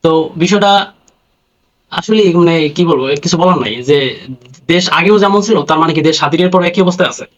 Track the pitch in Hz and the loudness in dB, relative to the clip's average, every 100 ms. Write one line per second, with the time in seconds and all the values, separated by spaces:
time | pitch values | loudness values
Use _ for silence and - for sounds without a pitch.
0 | 165 160 156 160 180 202 202 196 196 _ | 2 0 -2 -4 0 2 2 0 -2 _
1 | _ _ _ _ _ _ _ _ _ - | _ _ _ _ _ _ _ _ _ -10
2 | - 220 196 170 170 165 151 151 170 143 | -2 2 2 4 2 2 -2 -2 0 0
3 | 135 147 170 160 180 175 117 117 123 147 | -2 -4 -2 0 0 0 -2 -6 0 0
4 | 131 - - 131 - - - 175 180 160 | 0 -8 -16 -18 -20 -14 -2 -2 0 0
5 | 175 208 196 202 202 196 143 156 160 156 | 2 2 4 0 0 -2 0 0 0 0
6 | 151 156 139 165 180 180 175 175 180 180 | 0 0 -2 0 2 2 0 0 -2 0
7 | 170 - - | -4 -4 -18